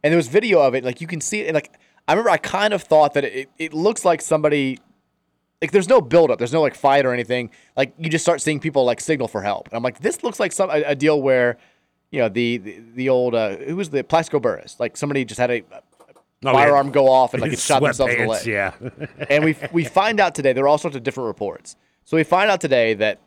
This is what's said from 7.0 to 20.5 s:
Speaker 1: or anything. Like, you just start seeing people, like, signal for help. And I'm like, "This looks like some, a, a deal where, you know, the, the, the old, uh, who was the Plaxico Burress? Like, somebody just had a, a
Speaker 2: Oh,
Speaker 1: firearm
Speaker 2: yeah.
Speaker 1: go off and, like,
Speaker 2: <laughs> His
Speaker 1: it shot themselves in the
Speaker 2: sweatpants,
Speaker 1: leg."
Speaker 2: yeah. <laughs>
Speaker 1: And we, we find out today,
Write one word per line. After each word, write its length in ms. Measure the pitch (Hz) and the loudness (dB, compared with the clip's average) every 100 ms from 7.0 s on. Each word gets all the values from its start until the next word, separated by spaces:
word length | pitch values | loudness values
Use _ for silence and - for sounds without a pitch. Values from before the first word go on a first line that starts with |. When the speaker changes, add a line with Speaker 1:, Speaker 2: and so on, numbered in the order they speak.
Speaker 1:
or 100 | 131 | 2
anything. 360 | 123 110 123 117 _ _ - | -2 -2 -4 -4 _ _ -4
Like, 200 | 139 147 | -4 _
you 140 | 160 | -4
just 120 | 160 | -2
start 180 | 170 165 | 0 0
seeing 180 | - 151 | -2 -4
people, 260 | 160 139 123 | -2 0 0
like, 160 | 117 | 0
signal 260 | - 151 117 | -4 -4 -2
for 140 | 107 | -4
help. 280 | 101 101 - | -4 -6 -8
And 60 | 113 | -6
I'm 60 | |
like, 200 | 123 - | -6 -4
"This 200 | 175 - | -6 -4
looks 160 | 240 208 | -8 -4
like 120 | 202 | -6
some, 180 | - 190 | -2 -2
a, 140 | 151 | -2
a 100 | 147 139 | -2 0
deal 240 | 147 151 | 0 2
where, 380 | 135 127 120 117 _ _ _ _ _ | 2 2 0 -2 _ _ _ _ _
you 80 | 139 | -2
know, 100 | 113 | -2
the, 280 | 98 120 120 | 0 -2 -2
the, 220 | 98 - 113 | -8 -18 -18
the 160 | 120 131 | -6 0
old, 240 | 127 123 | 0 2
uh, 220 | 113 107 98 | 0 -2 -4
who 200 | 139 170 | -8 -8
was 140 | 175 | -4
the 140 | 143 | -4
Plaxico 360 | 123 160 160 147 | 0 0 0 -4
Burress? 360 | 117 92 - - | -2 -8 -10 -8
Like, 160 | 120 - | -8 -6
somebody 300 | 143 139 120 | -4 -4 -4
just 140 | 107 | -2
had 100 | 123 | -2
a, 140 | 120 - | -2 -6
a 100 | - _ _ _ _ _ _ 131 | -20 _ _ _ _ _ _ 0
Speaker 2:
Oh, 60 | |
Speaker 1:
firearm 340 | 131 143 143 139 | 4 4 4 2
Speaker 2:
yeah. 60 | |
Speaker 1:
go 160 | 139 135 | 4 6
off 240 | 131 123 | 6 4
and, 80 | 131 | 0
like, 100 | 113 | -4
Speaker 2:
<laughs> 20 | |
His 60 | 120 | -4
Speaker 1:
it 20 | |
shot 180 | - 139 | 0 2
themselves 320 | 143 131 127 | 2 0 0
in 60 | 120 | 0
the 140 | 117 107 | -2 -2
Speaker 2:
sweatpants, 100 | 110 | -2
Speaker 1:
leg." 0 | 104 95 - - - 151 - | -2 -4 -6 -16 -14 -16 -14
Speaker 2:
yeah. 80 | 143 | -2
<laughs> 40 | |
Speaker 1:
And 120 | 143 | 0
we, 120 | 156 147 143 | 2 -2 -4
we 120 | 170 | -4
find 360 | 156 - 214 214 | 0 0 0 2
out 160 | 185 160 | 0 2
today, 180 | 139 | 0